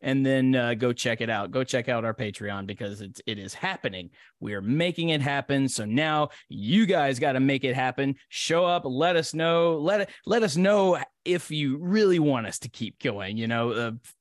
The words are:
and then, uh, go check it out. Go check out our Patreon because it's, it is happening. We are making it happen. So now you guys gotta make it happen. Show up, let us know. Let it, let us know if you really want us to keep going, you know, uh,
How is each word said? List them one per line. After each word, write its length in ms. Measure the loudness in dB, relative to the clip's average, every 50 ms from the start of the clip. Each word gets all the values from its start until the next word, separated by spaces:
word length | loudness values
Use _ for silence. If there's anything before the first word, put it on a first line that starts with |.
and 240 | -4 -2 0 2 2
then, 300 | 2 4 4 4 4 4
uh, 180 | 4 2 0 0
go 180 | 0 0 0
check 300 | 0 0 -2 -2 -2 -2
it 80 | -2 -2
out. 220 | -2 -2 -4 -4
Go 120 | -2 -4 -2
check 240 | -2 -2 -4 -2
out 160 | 0 -2 -2 -2
our 120 | -4 -4
Patreon 500 | -4 -6 -8 -8 -8 -8 -8 -8 -8 -8
because 340 | -10 -10 -10 -10 -10 -10 -12
it's, 220 | -14 -16 -16 -12 -10
it 100 | -8 -8
is 160 | -8 -10 -14 -10
happening. 560 | -8 -6 -6 -6 -6 -8 -8 -8 -8 -14 -16 _ _ -20 _ _ -12
We 160 | -10 -8 -8
are 60 | -6
making 480 | -2 -2 0 0 0 -2 -2 -2 -2 0
it 120 | 0 0
happen. 480 | 0 -2 -2 -2 -2 -2 0 0 0 0
So 160 | -2 -4 -4
now 440 | -2 0 0 0 0 0 0 0 -2 -4 -12 -20 -16
you 380 | -12 -8 -2 2 2 4 4
guys 320 | 4 4 4 4 4 2 2
gotta 200 | 2 2 4 4
make 240 | 4 4 2 2 0
it 120 | 0 0
happen. 400 | 0 0 0 0 0 0 -2 -2 -4 _ -12
Show 360 | -8 -6 -2 0 2 4 4
up, 200 | 4 2 0 0
let 300 | -2 -2 0 2 2 2
us 180 | 2 0 -2 -2
know. 420 | -2 0 2 4 4 4 4 2
Let 240 | 2 0 0 2 0
it, 80 | 0 -4 -8 -10 -2
let 160 | 0 0 2
us 160 | 2 2 2
know 400 | 2 4 4 4 4 4 4 2 0 -2 -8 _ _ -4
if 260 | -2 -2 -2 -2 -6
you 260 | -4 -2 -2 -2 -2
really 400 | -2 -2 0 2 4 4 4 4
want 300 | 4 4 2 2 0 -2
us 100 | -6 -8 -10
to 100 | -12 -12
keep 280 | -10 -8 -10 -10 -8
going, 400 | -6 -4 -4 -4 -4 -6 -6 -4
you 100 | -4 -2
know, 240 | 0 0 0 0 0
uh, 200 | 0 -2 -4 -4 -6 -10 -14 -20 -20 _